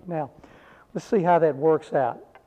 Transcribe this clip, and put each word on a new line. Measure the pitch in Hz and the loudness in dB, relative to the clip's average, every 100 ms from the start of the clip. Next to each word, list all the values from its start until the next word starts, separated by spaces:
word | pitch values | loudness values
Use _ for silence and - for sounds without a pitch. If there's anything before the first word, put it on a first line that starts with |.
| 180 | -10
Now, | 160 143 - - - - - _ | -8 -8 -12 -20 -20 -20 -20 _
let's | - - | -14 -4
see | 220 | 0
how | 170 170 | 2 4
that | 160 | 2
works | 135 160 151 - | 2 0 0 0
out. | 151 123 - - - | -2 -2 -4 -14 -20